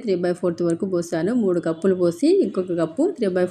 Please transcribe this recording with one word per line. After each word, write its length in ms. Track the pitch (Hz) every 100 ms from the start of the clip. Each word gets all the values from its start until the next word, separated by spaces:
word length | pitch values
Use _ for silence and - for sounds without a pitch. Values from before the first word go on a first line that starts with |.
త్రీ 120 | 233 180 175
బై 80 | 175
ఫోర్త్ 220 | 180 170 170
వరకు 200 | 165 196
పోసాను, 400 | 175 170 165 175 247
మూడు 180 | 196 175 165
కప్పులు 280 | 160 190 185
పోసి 260 | 175 170 294 392 226
ఇంకొక 320 | 196 185 170
కప్పు 240 | 160 - 359 320
త్రీ 120 | 202 180
బై 80 | 180